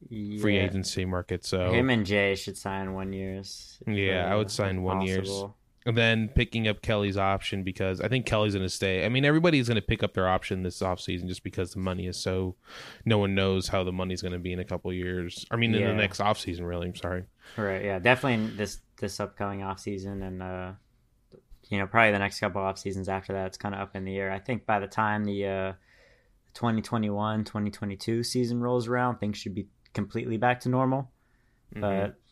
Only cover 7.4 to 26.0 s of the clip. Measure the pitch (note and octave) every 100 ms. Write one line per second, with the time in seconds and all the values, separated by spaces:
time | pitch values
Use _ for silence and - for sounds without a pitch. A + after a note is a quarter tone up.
7.4 | - G2 F#2 F#2 F#2+ F#2 G#2 B2+ A#2 A2
8.4 | G#2+ G2 F#2 - F#2+ F#2 F#2+ B2+ C#3+ D#3+
9.4 | F3 D3+ A#2+ A2 - A2+ G#2 - F#2 F#2
10.4 | - F#2+ F#2 - F#2+ F2+ - F2+ F2+ F2+
11.4 | G2 - F2+ F#2+ F#2 F2+ F#2 F#2 F#2+ F#2
12.4 | F#2 - - - - - A2+ G#2+ G2 G2
13.4 | F#2+ F#2+ - G2 F#2 F2+ F#2 F#2 F#2 F2+
14.4 | F2+ F2+ F2+ F2+ F#2 F2+ F2+ F2+ F2 -
15.4 | - A#2 A#2 G#2 G2+ G#2+ G2+ - G#2 G#2+
16.4 | - F2 F2 F2 F2 F2 F2+ F2+ F#2 _
17.4 | - - G2+ F#2+ G2+ F#2+ A2+ B2+ C#3 A#2
18.4 | A2 G#2 G#2 - - - G2+ - G2+ -
19.4 | G2+ G2 F#2+ G2 - G2 G2 G2 F#2+ F#2
20.4 | F#2 F#2 F#2 G2+ _ _ _ _ _ -
21.4 | - - - G2+ F#2+ A#2 A2 G2+ G2 -
22.4 | G#2 G2 F#2+ F#2+ G2 F#2+ F#2 F#2+ - G2
23.4 | F#2+ - G#2 G2 G2 G2 F#2+ G2 F#2+ G2
24.4 | - A2+ - G#2+ G2 - G#2+ G#2 G#2 G2+
25.4 | G2 F#2+ F#2+ F#2+ _ _